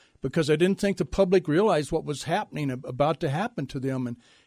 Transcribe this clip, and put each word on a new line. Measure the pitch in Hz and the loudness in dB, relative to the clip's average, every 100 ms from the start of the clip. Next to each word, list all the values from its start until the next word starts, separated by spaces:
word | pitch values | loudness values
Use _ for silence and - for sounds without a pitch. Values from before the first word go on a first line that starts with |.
| _ _ | _ _
because | - 170 143 | -4 0 2
I | 151 | 4
didn't | 185 190 | 2 2
think | 202 190 | 0 -2
the | |
public | 165 - 190 185 - | -2 0 4 4 4
realized | 151 220 156 139 | 2 4 2 0
what | 160 147 | -4 -4
was | 139 | -6
happening, | - 190 208 151 143 | -2 -2 -2 -4 -4
ab-, | 127 147 | -4 -4
about | 127 143 160 | 0 0 0
to | 151 | -2
happen | 143 220 - 135 | -2 -2 -4 -6
to | 139 | -4
them. | 135 131 123 | -4 -4 -4
And, | 120 _ _ | -8 _ _